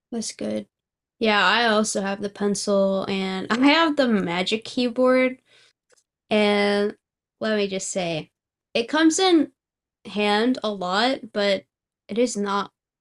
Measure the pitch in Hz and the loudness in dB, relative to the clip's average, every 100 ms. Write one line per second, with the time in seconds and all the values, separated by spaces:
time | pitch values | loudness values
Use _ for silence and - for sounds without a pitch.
0 | - 233 214 - 214 214 208 _ _ _ | -12 -8 -8 -8 -6 -6 -8 _ _ _
1 | _ - 220 208 185 214 233 214 214 214 | _ -4 0 2 2 2 2 2 0 -2
2 | 196 202 202 - 202 196 - 202 196 190 | -4 -6 -8 -4 -2 -2 0 2 2 0
3 | - 196 190 190 - 226 277 311 330 294 | -2 -4 -2 -6 -4 2 4 4 2 2
4 | 254 208 175 175 185 220 - - 247 240 | 2 2 0 -2 -2 -4 -6 -4 -4 0
5 | 254 254 254 254 _ _ _ _ _ _ | 2 2 2 -2 _ _ _ _ _ _
6 | _ _ - 214 208 208 202 202 208 - | _ _ -2 0 2 2 2 0 -2 -6
7 | _ _ _ - 220 214 202 190 - 196 | _ _ _ -8 -4 -2 -2 -4 -6 -6
8 | 175 156 156 _ _ _ _ 226 233 311 | -4 -6 -8 _ _ _ _ -4 -2 2
9 | 320 320 381 339 269 _ _ _ _ _ | 4 4 4 4 2 _ _ _ _ _
10 | - 202 208 208 240 254 214 202 180 190 | -12 -2 0 2 2 0 -4 -4 -2 0
11 | 247 269 220 214 202 196 - _ _ _ | 0 -2 -6 -2 0 0 -4 _ _ _
12 | - 208 247 208 202 202 190 _ _ _ | -10 -2 0 0 -2 -4 -6 _ _ _